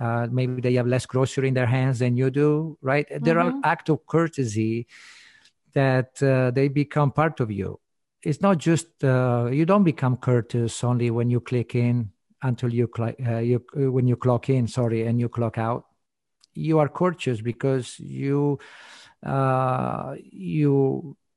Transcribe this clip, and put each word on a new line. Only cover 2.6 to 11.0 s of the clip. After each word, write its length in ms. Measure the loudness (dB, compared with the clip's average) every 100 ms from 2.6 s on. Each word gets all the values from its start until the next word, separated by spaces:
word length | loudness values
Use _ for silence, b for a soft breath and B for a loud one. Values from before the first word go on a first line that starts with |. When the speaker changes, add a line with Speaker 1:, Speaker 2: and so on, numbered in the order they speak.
| -2 -6
Speaker 1:
right? 240 | -2 -2 -2 -2
There 200 | 0 2
are 100 | 0
Speaker 2:
Mm-hmm. 140 | 0
Speaker 1:
acts 260 | 0 0 0
of 160 | -2 0
courtesy 800 | 0 0 -2 -2 -2 -2 -2 -8 B B B B B B _ _
that, 500 | 0 2 2 0 -2
uh, 300 | 2 2 2
they 160 | 2 0
become 420 | 0 -2 0 0
part 300 | 2 0 0
of 100 | -4
you. 300 | -4 -6 -10 _ _ _ _
It's 180 | -6 0
not 180 | 2 2
just, 440 | 2 0 -2 _
uh, 460 | 0 2 2 0 0
you 140 | 0
don't 180 | 2 4
become 340 | 4 2 0 0
courteous 680 | 2 2 2 -2 -2 -2
only 260 | -2 0